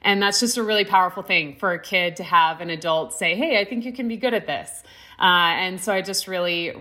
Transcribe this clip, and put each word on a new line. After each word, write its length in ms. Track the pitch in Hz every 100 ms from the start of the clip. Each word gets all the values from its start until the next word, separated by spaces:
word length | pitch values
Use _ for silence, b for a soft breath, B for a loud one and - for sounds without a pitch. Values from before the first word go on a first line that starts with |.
And 200 | - 202
that's 180 | 202 202
just 160 | 233 240
a 60 |
really 220 | 220 214
powerful 380 | 202 196 180 196
thing 340 | 185 180 151 139
for 160 | 196
a 60 | 170
kid 380 | - 190 175 170
to 80 |
have 360 | 175 175 160 165
an 100 | 170
adult 420 | 160 165 160 156
say, 220 | - 175
"Hey, 260 | 180 320 226
I 40 |
think 200 | 202 240
you 80 | 247
can 160 | 247 240
be 80 | 226
good 160 | 247
at 140 | 226 -
this." 360 | 143 - - - B B B
Uh, 340 | 185 180 170 165
and 200 | 185 185
so 140 | 214
I 80 | 190
just 260 | 185 190 -
really, 460 | 185 175 170 170 -